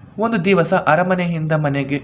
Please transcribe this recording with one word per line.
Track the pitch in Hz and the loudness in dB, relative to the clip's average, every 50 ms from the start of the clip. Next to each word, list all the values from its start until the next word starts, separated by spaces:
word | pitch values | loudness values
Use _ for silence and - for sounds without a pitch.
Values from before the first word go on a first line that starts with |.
| - - - | -20 -16 -6
ಒಂದು | 202 214 226 233 190 160 | -4 -2 -2 -2 0 2
ದಿವಸ | 196 190 170 165 165 190 | 2 2 2 2 2 0
ಅರಮನೆಯಿಂದ | 180 - 147 151 170 175 180 185 180 175 170 170 160 156 156 | 2 2 2 2 2 2 0 0 0 -2 -2 -4 -4 -2 -2
ಮನೆಗೆ | 160 151 151 139 139 139 135 135 143 139 | 0 0 0 0 -2 -2 -2 -2 -4 -6